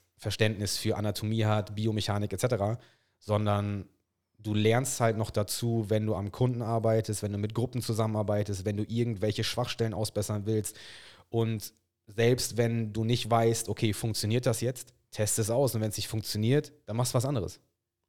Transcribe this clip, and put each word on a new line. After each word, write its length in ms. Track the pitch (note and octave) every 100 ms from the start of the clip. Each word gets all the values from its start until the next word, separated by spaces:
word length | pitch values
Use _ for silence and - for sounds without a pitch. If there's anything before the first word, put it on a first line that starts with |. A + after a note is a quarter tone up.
| _ _
Verständnis 580 | G#2+ - A2 G2+ G2+ -
für 180 | G#2+ G#2
Anatomie 480 | G#2+ - G#2+ A2 G#2+
hat, 280 | G#2+ G2+ G2+
Biomechanik 560 | A2 G#2+ G#2 G2+ G#2
et 60 | F#2+
cetera, 380 | A#2+ A2 G2+ A#2 - _ _ _
sondern 720 | - G#2 G#2 G2+ G#2 G2+ - _ _ _ _ _
du 160 | G#2+
lernst 480 | G#2+ G#2+ A#2+ C3+ -
halt 160 | A2+ G#2+
noch 140 | G#2+
dazu, 540 | A2 G#2 - A#2 A#2 G#2
wenn 160 | A2 G#2+
du 80 | F#2
am 160 | G2
Kunden 300 | - B2+ A#2+
arbeitest, 640 | A2 A2+ A2+ A2+ G#2+ G#2
wenn 80 | G#2
du 60 | G2+
mit 160 | G#2 A2
Gruppen 260 | B2 B2
zusammenarbeitest, 840 | - A2 A2 G#2+ G#2 G#2 G#2 F#2+ G2
wenn 120 | G#2
du 60 |
irgendwelche 600 | G#2 A#2 A#2+ G2+ G#2+ -
Schwachstellen 500 | G#2 - B2 - A2+
ausbessern 520 | F#2+ G#2+ G#2+ G2+ G#2+ G2+
willst. 320 | A2 G2+ - - - - - -
Und 440 | A#2 A2+ A2 - _ _ _ -
selbst 500 | G#2 A#2 B2+ - A2
wenn 360 | A#2 A#2 A2
du 100 | A2
nicht 260 | A2+ B2 A2
weißt, 380 | A#2 A2+ A2+ -
okay, 240 | G#2+ A2+
funktioniert 520 | G2+ A2+ G#2 G#2 A#2+ B2
das 160 | A2+
jetzt, 320 | A#2+ - - _ _
test 280 | - G#2+ -
es 100 | G#2+
aus. 240 | A#2 C3 A2+
Und 60 |
wenn's 160 | A2 -
nicht 100 | -
funktioniert, 640 | A2 - G#2 A2+ C#3+ D3+ - -
dann 100 | A2+
machst 160 | B2+
du 40 | B2+
was 80 | C3
anderes. 340 | C3 F2 - _ _ _ _